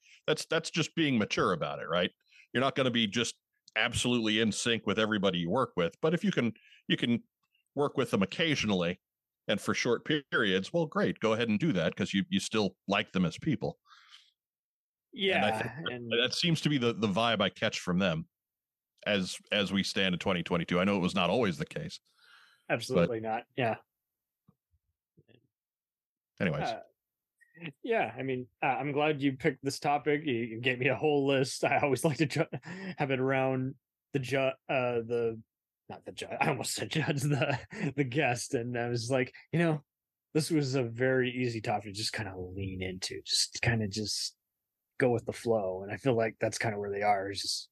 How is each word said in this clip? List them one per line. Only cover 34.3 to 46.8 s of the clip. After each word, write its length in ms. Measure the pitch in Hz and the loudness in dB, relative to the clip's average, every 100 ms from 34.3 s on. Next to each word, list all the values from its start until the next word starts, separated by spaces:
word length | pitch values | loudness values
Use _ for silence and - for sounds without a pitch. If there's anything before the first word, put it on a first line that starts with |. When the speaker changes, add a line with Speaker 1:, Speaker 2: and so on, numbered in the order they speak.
| 135 | 0
Speaker 2:
uh, 140 | 131 - - | 0 -2 -2
the, 720 | 139 123 120 117 120 117 113 - _ _ _ - | 0 0 0 0 0 0 -2 -10 _ _ _ -18
not 160 | - - | -14 -14
the 60 | |
ju-, 160 | 95 95 | -12 -8
I 220 | 123 143 | -2 0
almost 240 | 127 110 | 0 -4
said 160 | - 110 | -6 -2
judge, 300 | 160 139 147 | -2 0 0
<laughs> 0 | |
the, 380 | 147 139 147 113 - - 147 139 | 0 2 0 -2 -6 -6 -2 0
the 80 | |
guest. 500 | 135 135 135 123 - | 0 2 2 0 -2
And 240 | 127 120 120 | -2 0 -2
I 120 | 120 | 0
was 220 | 120 113 | -2 0
like, 220 | 135 127 - - | 0 0 -4 -4
you 80 | 160 | 2
know, 240 | 170 156 - _ _ _ _ | 2 0 -4 _ _ _ _
this 160 | 156 151 | -2 2
was 260 | 160 135 135 | 2 2 0
a 80 | |
very 480 | 117 113 131 131 127 | 0 0 2 4 2
easy 300 | 123 123 113 | 0 -2 -2
topic 240 | 117 107 107 | -2 -4 -4
to 40 | 98 | -6
just 160 | 110 | -6
kinda 240 | 110 101 92 | -4 -6 -8
lean 440 | 90 95 95 92 | -8 -6 -6 -6
into, 400 | 92 92 - - | -6 -6 -8 -8
just 380 | - - - - | -2 -2 -2 0
kinda 260 | 120 117 104 | 0 2 0
just 500 | 107 104 - - - _ _ _ _ _ - | -4 -4 -4 -6 -10 _ _ _ _ _ 0
go 120 | 127 | 2
with 140 | 117 - | 2 -2
the 80 | |
flow. 500 | - 117 113 95 92 | -4 0 0 0 -4
And 80 | 98 | -6
I 60 | 110 | -2
feel 180 | 135 113 | 0 2
like 220 | 113 - | 0 0
that's 200 | 110 - | -4 -2
kinda 200 | 117 | -2
where 120 | 104 | -2